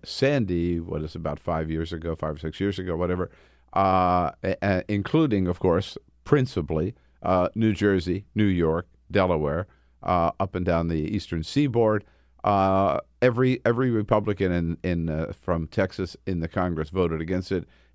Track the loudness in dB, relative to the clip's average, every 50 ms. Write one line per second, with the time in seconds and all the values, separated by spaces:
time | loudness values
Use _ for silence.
0 | -10 -12 -4 0 0 2 2 2 0 0 0 0 0 0 0 -2 -4 -6 -6 -6
1 | -6 -8 -8 -8 -6 -6 -8 -6 -6 -4 -4 -4 -2 -4 -4 -4 -4 -4 -6 -8
2 | -6 -6 -6 -4 -6 -6 -6 -6 -8 -10 -6 -2 -2 -2 -2 -4 -4 -4 -2 -2
3 | 0 -2 0 -2 -4 -6 -8 _ _ _ _ _ _ _ -2 2 2 4 4 4
4 | 4 4 2 2 2 0 -4 -4 -4 -4 -4 -2 0 0 0 0 0 -2 -2 -4
5 | -2 0 2 2 2 2 2 0 0 0 -2 0 2 2 2 2 0 -2 -10 -16
6 | _ _ _ _ _ 0 2 2 2 0 -2 -6 -4 -2 -2 -2 -2 -4 -6 -10
7 | _ _ _ _ -2 2 2 2 2 2 0 2 2 2 2 4 2 4 4 4
8 | 2 0 -4 -4 -6 _ _ 0 2 2 4 2 2 2 2 0 -2 -6 _ _
9 | _ _ 0 2 2 4 2 0 0 0 -2 -2 -4 -8 _ _ _ _ _ _
10 | -4 -2 0 2 2 0 0 -2 -6 -4 -4 -4 0 0 2 2 2 0 0 -2
11 | -2 -2 -4 -4 -4 -4 -6 -6 -6 -2 0 0 0 2 2 2 2 4 2 0
12 | -2 _ _ _ _ _ _ _ _ 0 2 4 4 4 4 4 2 2 2 -2
13 | -4 -8 _ _ 2 2 4 4 2 2 2 2 2 0 2 2 0 0 0 0
14 | 0 2 2 2 2 0 -2 0 0 0 2 0 0 -2 -4 -4 -2 -2 -2 0
15 | -2 -2 -2 -4 -4 -6 -8 -10 _ -2 -2 -2 -2 -4 -2 -2 -2 -2 -2 -6
16 | -6 -6 -8 -12 _ -6 -4 -4 -4 -4 -2 -2 -2 -2 -2 -4 -4 -4 0 0
17 | 0 0 0 -2 -4 -2 -4 -4 -2 -2 -2 -4 -4 -6 _ _ _ _